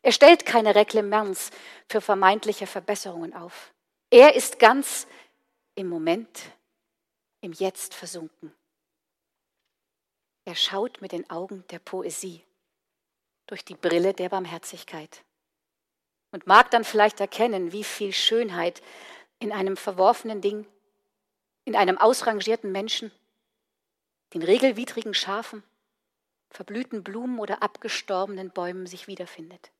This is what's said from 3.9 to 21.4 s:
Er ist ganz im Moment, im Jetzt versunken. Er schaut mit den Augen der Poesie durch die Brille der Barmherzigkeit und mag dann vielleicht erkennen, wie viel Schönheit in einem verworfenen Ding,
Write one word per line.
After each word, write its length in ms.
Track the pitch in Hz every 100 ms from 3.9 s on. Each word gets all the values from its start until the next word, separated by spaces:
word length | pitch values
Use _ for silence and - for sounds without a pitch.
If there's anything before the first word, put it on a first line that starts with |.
| _ _
Er 240 | 233 294
ist 240 | - - -
ganz 480 | 220 262 269 - - - _ _ _ _ _
im 140 | - 185
Moment, 640 | 170 160 185 226 - - - _ _ _ _ _ _ _ _
im 120 | 180
Jetzt 420 | 160 190 - -
versunken. 600 | - 165 175 160 _ 156 _ _ _ _ _ _ _ _ _ _ _ _ _ _ _ _ _ _ _
Er 100 | -
schaut 460 | 170 - 196 247 -
mit 120 | 190
den 160 | 175 -
Augen 340 | 170 190 190 -
der 80 | 175
Poesie 680 | - 185 175 160 190 170 _ _ _ _ _ _ _ _ _ _ -
durch 180 | 190
die 100 | -
Brille 380 | 175 175 170 185
der 160 | 190 180
Barmherzigkeit 960 | 196 175 165 - 180 - 165 151 - _ _ _ _ _ _ _ _ _ _ _
und 140 | 180 -
mag 240 | 208 247
dann 140 | 233
vielleicht 360 | 220 214 214 -
erkennen, 520 | 202 - 233 196 170
wie 120 | 202
viel 280 | 202 - 202
Schönheit 720 | 185 - 226 226 175 175 - - - - - _ _
in 140 | 214
einem 240 | 208 190 190
verworfenen 640 | - 185 190 240 220 208
Ding, 260 | 196 214 208 _ _ _ _ _ _ _